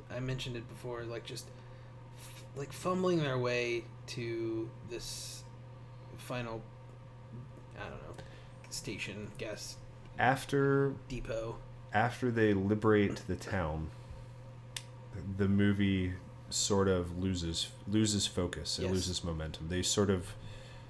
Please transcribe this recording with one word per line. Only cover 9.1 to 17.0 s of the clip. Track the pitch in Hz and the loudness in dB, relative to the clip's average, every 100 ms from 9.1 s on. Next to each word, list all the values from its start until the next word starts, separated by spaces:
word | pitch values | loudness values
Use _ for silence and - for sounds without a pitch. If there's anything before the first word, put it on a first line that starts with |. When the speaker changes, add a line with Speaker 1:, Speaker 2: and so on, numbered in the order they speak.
| 98 104 - | -6 -8 -6
Speaker 1:
gas | 113 104 - - - - - - | -6 -6 -8 -10 -14 -14 -10 4
Speaker 2:
After | 117 135 - 143 139 139 139 135 - | 4 4 2 4 6 6 4 0 -6
Speaker 1:
depot. | 120 123 113 113 113 - - - | -6 -4 -4 -4 -8 -12 -14 0
Speaker 2:
after | 104 120 - 127 | 4 4 4 2
they | 117 107 98 | 6 8 8
liberate | 98 107 110 107 101 - - | 6 6 8 8 6 2 -2
the | 90 | -4
town, | - 98 80 78 80 - - - - - - - - - - - - 95 98 95 | 0 0 0 0 -4 -6 -12 -12 -12 -14 -14 -14 -10 -10 -10 -14 -12 -8 -6 2
the | 98 | 6
movie | 98 101 98 98 95 92 90 - - - | 8 8 8 6 4 2 -2 -8 -14 -4
sort | - - 98 95 | 0 4 6 6
of | 92 | 4